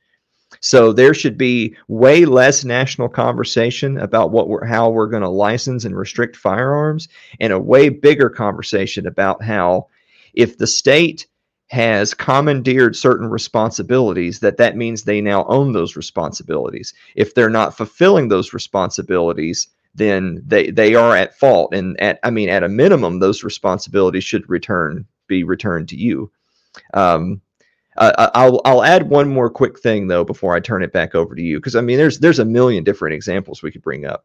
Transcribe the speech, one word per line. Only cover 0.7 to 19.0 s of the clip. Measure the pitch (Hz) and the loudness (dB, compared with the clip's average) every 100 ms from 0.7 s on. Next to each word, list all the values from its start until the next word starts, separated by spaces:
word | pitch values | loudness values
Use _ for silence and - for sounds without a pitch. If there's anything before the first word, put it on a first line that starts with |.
| 131 113 | 6 6
there | 117 135 | 6 4
should | 156 151 117 | 4 -2 -2
be | 131 123 113 - - | -2 -2 -4 -10 -10
way | 110 131 156 | 2 6 6
less | 170 127 131 139 | 6 6 4 2
national | 127 120 135 - 123 | -2 -4 -4 -4 -6
conversation | - 120 120 113 - 117 117 139 135 | -2 -2 -2 -4 -2 -2 -2 -6 -6
about | 98 113 87 | -2 0 2
what | 110 82 | 0 0
we're, | 104 | -4
how | 113 113 117 | -4 0 2
we're | 113 107 | 0 -2
gonna | 110 95 | -2 -4
license | 95 101 120 - 127 | 0 0 -2 -4 -6
and | 110 95 | -8 -8
restrict | 98 - 117 - | -8 -4 -6 -4
firearms, | 104 98 131 147 151 156 - _ - - | -4 -2 -2 -2 -4 -6 -10 _ -20 -6
and | 110 | -2
a | 95 | -2
way | 95 127 143 | 4 6 6
bigger | 139 143 143 127 | 4 4 4 2
conversation | - 104 82 85 104 95 - 90 | 0 -6 -6 -4 -4 -4 -6 -6
about | 87 98 92 | -2 -2 -2
how | 110 107 87 92 - _ _ _ _ | -4 -2 0 0 -4 _ _ _ _
if | - 117 - | 0 0 0
the | 113 | -4
state | - - 143 170 160 - _ _ _ _ | 0 2 2 2 -2 -16 _ _ _ _
has | 127 117 107 107 | -2 0 0 -2
commandeered | - - 135 151 139 123 127 120 | -4 -2 0 0 0 0 2 2
certain | - 131 110 110 | 2 0 0 -2
responsibilities, | 110 - 117 110 113 87 127 117 90 87 - | -8 -4 -2 -2 -4 -2 0 0 -2 -4 -2
that, | 107 - | -2 2
that | 117 101 | 0 0
means | 117 113 | -6 -6
they | - 104 | -4 -2
now | 104 101 - | 0 -2 0
own | 131 139 | 0 0
those | 107 87 76 | -2 -4 -8
responsibilities. | 82 - 80 - - 78 60 - - - _ - | -10 -8 -8 -10 -8 -6 -6 -10 -16 -20 _ -4
If | - | -2
they're | - 113 | 2 2
not | 113 101 - | 2 -2 -4
fulfilling | 110 - 180 196 123 | -12 0 2 4 2
those | 95 92 | -2 -2
responsibilities, | 92 - 98 90 - | -10 -6 -4 -4 -6